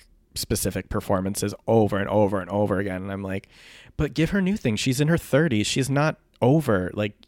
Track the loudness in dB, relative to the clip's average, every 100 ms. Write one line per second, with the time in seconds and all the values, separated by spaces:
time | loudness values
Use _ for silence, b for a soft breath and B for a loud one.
0 | _ _ _ -12 -4 -2 -2 -4 -4 -6
1 | 0 0 0 -4 -6 -6 2 4 4 0
2 | 0 2 2 0 -2 0 0 0 -2 -6
3 | -6 -8 -6 -8 -10 B B B B -6
4 | -4 0 0 0 0 0 -2 0 0 0
5 | 2 0 2 2 2 2 0 0 0 0
6 | 0 -2 _ _ 4 4 4 0 0 -4
7 | -6 -6